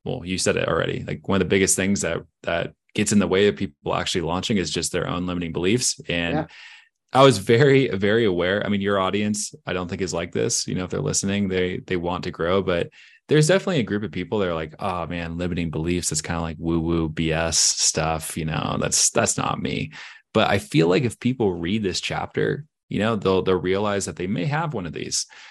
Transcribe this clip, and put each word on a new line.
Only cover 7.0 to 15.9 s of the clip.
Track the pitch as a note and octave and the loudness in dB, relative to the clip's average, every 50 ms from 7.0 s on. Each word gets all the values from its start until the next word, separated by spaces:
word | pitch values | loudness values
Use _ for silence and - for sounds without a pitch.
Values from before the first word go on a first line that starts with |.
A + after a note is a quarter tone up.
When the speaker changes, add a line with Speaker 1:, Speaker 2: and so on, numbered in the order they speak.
| _ - | _ 0
Speaker 1:
I | - C3 | 6 8
was | C3+ C#3 A#2 G2+ | 8 8 8 6
very, | F#2+ A2+ A#2 A#2 D3 C#3 C#3 C3+ C3 - | 4 4 4 6 6 6 6 6 4 2
very | - G2 G2+ G2+ G#2+ A#2 A#2+ | 0 0 2 2 2 4 2
aware. | G2+ F2 F2 E2+ F2+ G2 G#2 - | 2 2 2 2 2 0 0 0
I | G#2 | 0
mean, | G2+ G2 | -2 0
your | G2 G2+ G2+ G2 | 0 0 2 2
audience, | F#2+ F#2+ F#2+ G#2 G#2 G#2 G#2+ G#2 - - - - - | 2 0 0 0 0 -2 -2 -4 -6 -8 -10 -12 -8
I | F#2+ | -6
don't | F2+ F2+ F#2 E2+ | -4 -4 -4 -4
think | F#2+ E2+ | -4 -4
is | F#2+ E2+ F2 | -4 -4 -4
like | E2 F2 F2 | -4 -4 -4
this. | - G#2+ A2+ A#2+ - - - | -2 -2 0 0 0 -2 -4
You | - G2 | -4 -4
know, | F#2 F#2 | -4 -4
if | F2 | -4
they're | F#2+ F#2+ | -4 -4
listening, | G2 G2 F#2+ - - G2 G2+ G2+ G2+ F#2 | -2 -2 -2 -2 -2 0 0 0 0 0
they, | F#2 F#2 F#2 F2+ F#2+ - | 0 0 0 -2 -2 -6
they | - - F#2 | -4 -4 -4
want | F2+ E2+ E2+ F2+ D#2+ D#2 | -2 -2 -2 -4 -4 -6
to | F2+ | -6
grow, | - - E2 F2 F#2 G2 | -4 -2 0 0 2 2
but | F2+ F#2 F2 E2+ - - - - - - _ _ _ - | 2 0 0 0 -2 -4 -8 -20 -20 -20 _ _ _ 2
there's | - D3+ D3+ E3 | 4 4 6 6
definitely | F3+ G3 - G3+ F3+ C#3+ | 4 2 2 0 0 0
a | G#2+ | 0
group | F#2+ G2+ G#2 | 0 -2 -2
of | G#2+ F2 | -2 -4
people | - F#2 F2+ E2 A2 G#2+ | -6 -6 -6 -4 -2 -2
that | F#2+ F2 | 0 0
are | E2+ | -2
like, | D#2+ D#2+ D#2 - - | -2 -4 -6 -8 -6
"Oh | - G2 F2+ F2+ E2 | -6 -4 -4 -4 -4
man, | D#2+ F2 E2+ E2+ E2 E2 E2+ | -4 -6 -6 -6 -6 -4 -4
limiting | F2 F2 E2+ F2 E2+ E2 | -4 -2 -2 -2 -4 -4
beliefs, | D#2 D#2+ D#2+ F2 | -2 -2 -2 0